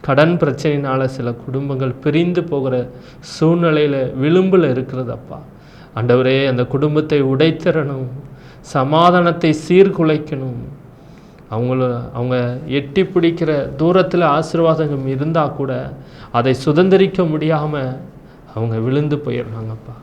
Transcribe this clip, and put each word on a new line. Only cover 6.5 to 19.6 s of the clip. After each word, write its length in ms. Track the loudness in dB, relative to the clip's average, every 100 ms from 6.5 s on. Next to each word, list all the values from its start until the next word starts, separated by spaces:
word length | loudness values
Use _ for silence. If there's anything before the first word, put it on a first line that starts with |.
| 0
குடும்பத்தை 580 | -2 0 0 0 0 0
உடைத்தரணும், 840 | 2 2 2 2 0 0 -2 -6 -8 -12 -16 -20 -20 -20
சமாதானத்தை 920 | -6 -2 2 4 4 4 2 2 0 0 2
சீர்குலைக்கணும். 920 | 6 6 4 2 0 -2 -8 -6 -8 -12 -16 -20 -20 -20 -20 -20 -20 -10
அவங்கள, 600 | -4 -2 0 0 -2 -6
அவங்க 460 | -6 -2 -2 -2 -4 -4
எட்டி 360 | -4 -2 0
பிடிக்கிற 680 | 2 2 2 0 -2 0 -2 -2
தூரத்துல 460 | 2 4 2 2
ஆசீர்வாதங்கள் 840 | 2 2 0 0 2 2 0 -2 -4
இருந்தா 400 | -4 -2 0 -2
கூட, 460 | -4 -6 -6 -8 -14 -18 -20 -4
அதை 240 | 0 0 0
சுதந்திரிக்க 580 | 2 2 4 4 4 2
முடியாம 760 | -2 0 0 0 -2 -4 -6 -8 -12 -20 -20 -20 -14
அவங்க 240 | -6 -4 -2
விழுந்து 380 | -2 -2 0 -2
போயிடுறாங்கப்பா. 800 | -4 -6 -6 -10